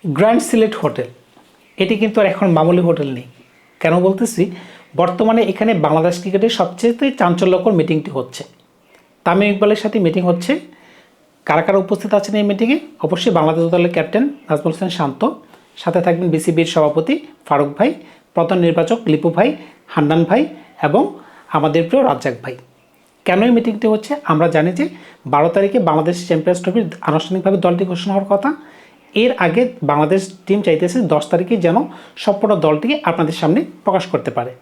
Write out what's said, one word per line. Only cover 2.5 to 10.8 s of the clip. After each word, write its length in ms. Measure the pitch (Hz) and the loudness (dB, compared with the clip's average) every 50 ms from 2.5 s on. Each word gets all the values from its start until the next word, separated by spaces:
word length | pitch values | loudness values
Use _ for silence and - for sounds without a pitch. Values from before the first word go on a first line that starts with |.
| 170 | 4
মামুলি 260 | 156 160 170 175 180 175 170 | 4 4 4 4 2 4 2
হোটেল 200 | 165 - 147 135 131 | 0 0 -2 -6 -6
নেই। 100 | 123 127 - - - - _ _ _ _ _ _ _ - | -8 -12 -16 -20 -20 -20 _ _ _ _ _ _ _ -2
কেন 120 | 160 165 180 180 | 0 2 2 2
বলতেছি? 360 | 190 190 190 240 226 - - 175 190 - - - - - - - _ - 151 | 2 2 0 -2 -4 0 -2 -2 -2 -2 -12 -18 -20 -20 -20 -20 _ -2 0
বর্তমানে 420 | 175 180 180 180 220 220 226 233 220 202 190 | 0 0 0 0 0 2 2 2 0 0 0
এখানে 200 | - 214 220 226 175 156 | -2 0 0 0 2 2
বাংলাদেশ 280 | 147 151 160 160 175 175 175 180 | 2 2 2 2 0 -2 -2 -6
ক্রিকেটের 300 | 196 185 196 202 226 226 - | -4 -2 0 0 0 0 0
সবচেয়ে 340 | 185 170 175 - - 233 233 233 285 277 262 - | -2 -4 -2 -2 0 0 0 2 -2 -2 0 0
চাঞ্চল্যকর 520 | 190 175 175 175 196 185 180 180 185 233 202 170 | 0 0 2 2 2 2 2 2 2 2 2 2
মিটিংটি 320 | 151 156 160 156 147 - - | 2 0 0 -2 -2 -4 -6
হচ্ছে। 260 | 139 127 - - - - - - _ _ _ _ _ _ _ _ - _ _ _ _ _ | -8 -8 -8 -10 -16 -16 -16 -20 _ _ _ _ _ _ _ _ -20 _ _ _ _ _
তামিম 220 | 175 175 190 202 208 202 | 0 2 2 2 2 2
ইকবালের 280 | 190 214 208 208 208 - | 2 2 2 2 2 -2
সাথে 140 | 214 - 226 190 | -2 -2 0 0
মিটিং 160 | 165 160 180 180 175 | 2 0 0 0 0
হচ্ছে। 220 | 175 175 - - 277 330 - - - - | 0 0 0 -2 -4 -4 -4 -14 -20 -20